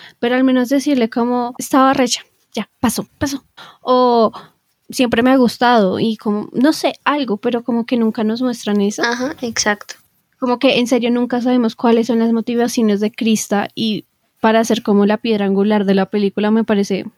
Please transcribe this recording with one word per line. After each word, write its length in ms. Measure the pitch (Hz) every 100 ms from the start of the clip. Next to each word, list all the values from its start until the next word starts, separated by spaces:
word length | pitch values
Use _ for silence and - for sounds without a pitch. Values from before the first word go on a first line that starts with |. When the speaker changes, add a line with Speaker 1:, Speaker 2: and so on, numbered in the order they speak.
| - _
Speaker 1:
pero 160 | 240 254
al 80 |
menos 260 | 262 254 247
decirle 380 | 277 294 269 226
como, 440 | 247 233 247 240 254
"Estaba 340 | - 277 269
recha, 300 | 269 247 - - _ _
ya, 140 | 214 202 _
pasó, 260 | 240 - - _
pasó". 240 | 285 277 - - - -
O, 500 | - 254 247 233 220 - - _ _ _ _
"Siempre 320 | - 247 233
me 80 | 254
ha 40 | 262
gustado", 600 | 233 - 247 240 190 185
y 180 | 226 214
como, 320 | 220 208 -
no 220 | - 277
sé, 200 | 302 320 -
algo, 340 | - 294 247 220
pero 260 | 240 240
como 220 | 240 233 233
que 100 | 247
nunca 260 | 220 214
nos 180 | 214 233
muestran 400 | 254 240 - 208
eso. 220 | 202 -
Speaker 2:
Ajá, 320 | - 240 254 320
exacto. 540 | 240 220 214 208 - - _ _ _ _
Speaker 1:
Como 180 | 247 240
que 220 | 269 -
en 80 | 240
serio 240 | 247 233
nunca 300 | 240 240 247
sabemos 340 | 247 247 226 -
cuáles 320 | 254 226 233
son 100 | 226
las 160 | 226
motivaciones 680 | 226 220 233 247 254 220 202
de 100 | 208
Krista 560 | - 226 214 - 202 - -
y 300 | 220 196 - _ _ _
para 240 | 220 226 233
ser 160 | 226
como 240 | 226 202 202
la 120 | 214
piedra 280 | 233 214 196
angular 400 | 196 202 214 196
de 80 |
la 140 | 196 190
película 420 | 208 196 202 214
me 140 | 220
parece 420 | 220 208 202 190 220